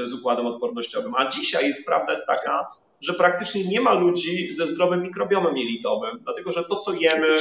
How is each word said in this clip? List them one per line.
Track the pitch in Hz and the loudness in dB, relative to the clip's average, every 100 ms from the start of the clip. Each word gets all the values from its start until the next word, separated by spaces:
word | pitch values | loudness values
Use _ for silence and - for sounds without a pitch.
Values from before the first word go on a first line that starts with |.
z | 120 | -6
układem | 127 123 120 120 | -4 0 0 0
odpornościowym. | 117 120 117 117 107 107 127 | -2 -6 -4 -6 -6 -2 0
A | 135 | 0
dzisiaj | 147 - - 143 | 0 -2 0 0
jest, | - - | -2 0
prawda | 160 - | 0 0
jest | 147 - | -4 0
taka, | 147 143 147 - - _ _ | -2 0 -2 -4 -12 _ _
że | - | -6
praktycznie | 180 180 180 - 202 180 | 4 4 4 -2 -2 0
nie | 220 | 2
ma | 240 | 4
ludzi | 190 175 170 160 180 185 | 6 4 2 0 -2 -4
ze | 151 165 | -2 -2
zdrowym | - 175 180 | 2 2 2
mikrobiomem | 185 185 175 196 175 135 | -2 -4 0 2 2 0
jelitowym, | 117 117 120 110 113 117 | -2 -2 -2 -2 -4 -8
dlatego | - 156 180 | -8 -6 -4
że | 170 | -4
to, | 170 202 | -2 -4
co | 202 | -2
jemy, | 175 160 156 156 156 | 2 2 4 4 4